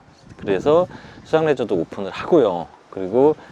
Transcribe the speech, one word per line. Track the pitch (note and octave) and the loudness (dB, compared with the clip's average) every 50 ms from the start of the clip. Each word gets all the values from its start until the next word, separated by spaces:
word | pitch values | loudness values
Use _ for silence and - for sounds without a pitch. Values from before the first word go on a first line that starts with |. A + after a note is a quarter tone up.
| _ - - _ - - - | _ -20 -20 _ -20 -20 -20
그래서 | - - - G2 F2+ - D3 D3+ E3+ F3+ - - - - - - - - | -10 -4 -4 -2 0 2 2 2 2 2 0 -6 -14 -20 -20 -20 -20 -6
수상 | - - D#3+ D#3+ | -2 0 0 2
레저도 | D#3 C#3+ B2+ A#2+ G2+ G#2+ | 0 0 -2 -2 -2 -2
오픈을 | E2+ D#2+ - - - G2 F#2+ | -2 -4 -6 -8 -12 -10 -10
하고요. | - - - - F3+ D#3 A#2+ G2+ F2 E2+ D#2+ - - - _ _ | -10 -12 -2 2 4 4 4 4 0 -2 -6 -10 -14 -20 _ _
그리고 | - G2 F#2+ F2+ G2+ B2 C3+ D3+ D3+ - - - | -12 -10 -6 -2 0 2 2 2 2 -2 -8 -20